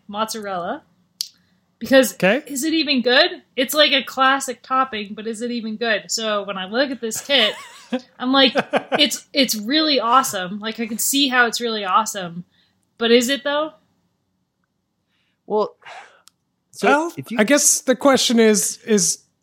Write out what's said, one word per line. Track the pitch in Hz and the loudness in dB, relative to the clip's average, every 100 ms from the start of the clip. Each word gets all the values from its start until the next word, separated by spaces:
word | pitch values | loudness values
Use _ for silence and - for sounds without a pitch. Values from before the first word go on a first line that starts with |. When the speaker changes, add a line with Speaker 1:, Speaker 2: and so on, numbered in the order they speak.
| - | -12
Speaker 1:
mozzarella. | 202 220 233 202 185 175 294 _ _ _ - - _ _ _ _ - | -6 -6 -6 -8 -6 -6 -8 _ _ _ -12 -12 _ _ _ _ -12
Because | 226 269 254 | 4 4 4
Speaker 2:
Okay. | - 185 247 - | 2 2 0 -2
Speaker 1:
is | 277 | -6
it | 320 | -2
even | 320 294 269 | 0 0 0
good? | 240 262 359 339 _ - | 2 4 2 0 _ -4
It's, | 254 | -2
like, | 302 294 | 2 2
a | 269 | 2
classic | - - 269 269 262 226 | -2 0 2 2 -4 -10
topping, | - 262 262 214 202 | -4 -2 -2 -4 -10
but | 214 214 | -10 -10
is | 214 | -8
it | 240 | -6
even | 240 220 214 | -6 -6 -6
good? | 233 202 170 | -2 -2 -4
So | - 220 208 | -6 -2 -4
when | 196 190 | -4 -8
I | 185 | -4
look | 226 277 | -2 -2
at | 262 | -2
this | 226 - | -8 -8
kit, | - 277 208 - - - - | -2 2 2 -2 -14 -20 -8
Speaker 2:
<laughs> | 254 - - | -8 -8 -8
Speaker 1:
I'm | 254 | 0
like, | 269 269 277 - 269 - 269 | 4 4 2 -2 -2 -2 0
"It's, | 294 - - | 0 -2 -6
it's | 285 254 220 | -2 0 -2
really | 208 311 311 277 | -2 -2 0 0
awesome." | 226 254 - 196 180 208 | 2 2 2 -4 -8 -8
Like, | 214 220 | -8 -8
I | 226 | -8
can | 226 | -4
see | - 277 285 | -2 0 2
how | 254 240 | 2 0
it's | 220 | 0
really | 233 220 | -4 -4
awesome. | 190 202 214 202 175 170 - _ _ _ _ - | 0 0 0 -6 -8 -10 -16 _ _ _ _ -4
But | 226 | 2
is | 240 240 | 4 2
it, | 277 | -4
though? | 285 285 311 - _ _ _ _ _ _ _ _ _ _ _ _ _ _ _ _ | -4 -4 -4 -10 _ _ _ _ _ _ _ _ _ _ _ _ _ _ _ _
Speaker 3:
Well, | - 214 202 _ - - - _ _ _ _ _ _ | -4 -2 -2 _ -20 -20 -20 _ _ _ _ _ _
so | - 196 | -2 2
Speaker 2:
Well, | 285 339 - | 2 0 -8
Speaker 3:
if | 135 | -6
you | 220 | 0
Speaker 2:
I | |
guess | 214 285 - - | 2 4 4 0
the | - | 0
question | 247 277 262 - 233 | 2 4 4 4 4
is, | 220 208 - - | 4 4 0 -6
is | - 208 175 - _ _ | 0 0 0 -4 _ _